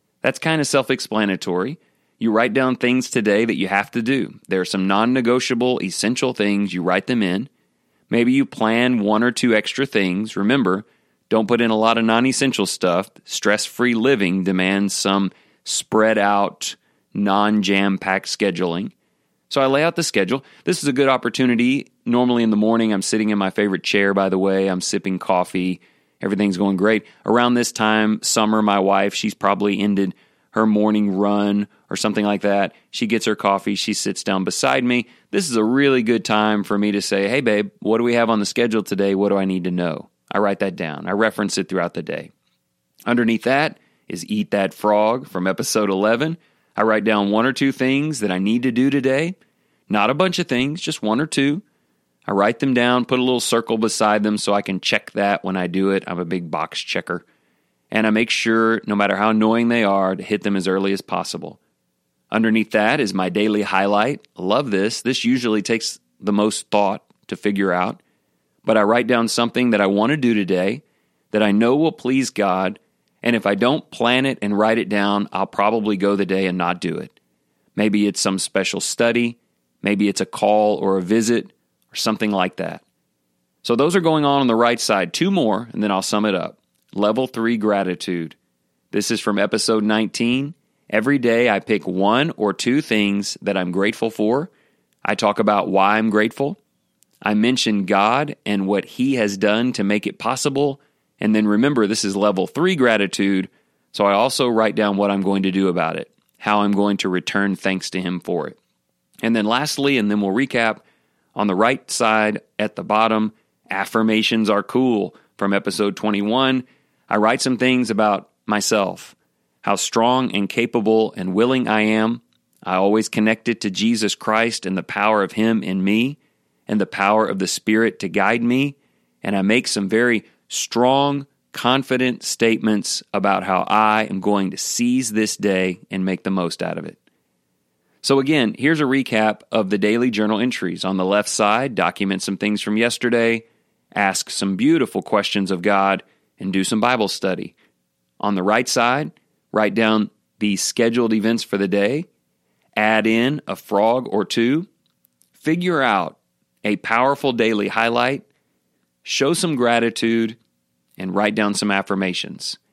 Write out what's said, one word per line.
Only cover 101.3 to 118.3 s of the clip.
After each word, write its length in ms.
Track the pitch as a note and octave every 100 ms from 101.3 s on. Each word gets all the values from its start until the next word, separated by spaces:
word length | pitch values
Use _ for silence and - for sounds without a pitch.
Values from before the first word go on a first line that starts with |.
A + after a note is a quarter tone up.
then 140 | A2 G#2
remember, 380 | G#2 C#3 C3+ G2+
this 180 | A2
is 100 | G2+
level 320 | G2 G#2 G2 F2+
three 300 | - F3+ F3
gratitude. 720 | B2 A2 G2 - G2 F#2+ F#2 _ _ _ _
So 140 | - G2+
I 60 |
also 360 | G2+ B2+ - B2+
write 260 | A2+ A2
down 220 | G#2 G#2+ G2+
what 140 | G2+
I'm 120 | G2
going 200 | F#2+ G2
to 80 | F#2+
do 180 | F#2 F#2+
about 280 | F2 D#2+ D#2+
it, 140 | - _ _ _
how 220 | G#2+ G#2
I'm 120 | G#2
going 260 | G2+ G2+ G2+
to 100 | F#2+
return 480 | F2+ - G2+ G2+ F#2
thanks 340 | F#2+ F#2+ -
to 100 | F#2+
him 200 | F2+ F2+
for 260 | - F2 -
it. 120 | - _ _ _ _ _ -
And 120 | A2
then 120 | A#2 G#2
lastly, 520 | B2 D3 - C#3 C3+
and 120 | G#2
then 100 | G#2
we'll 140 | G2
recap, 460 | G2+ C3+ B2 A2+ G#2+ _ _ _ _ _
on 120 | - G#2
the 80 |
right 360 | F#2 A2+ C3+ -
side 520 | - A2+ A2 G#2+ G#2+ - -
at 180 | G#2+ -
the 80 |
bottom, 480 | F#2 G#2+ A2+ A2 G#2+ - _ _ -
affirmations 800 | F#2+ G2 A2+ A2 A2 A2 A#2 G#2+
are 140 | G2+
cool 540 | - B2+ C3 A2 F#2 - _ -
from 160 | G2+
episode 440 | G2 G2 F#2+ G2+ F#2+
twenty-one. 680 | G#2+ G2+ G#2 B2 C3 C3 B2+ _ _ _ -
I 80 | G#2+
write 240 | G#2+ B2+
some 160 | C3+ A#2+
things 320 | B2+ B2+ A#2
about 420 | G#2 G#2+ G2 -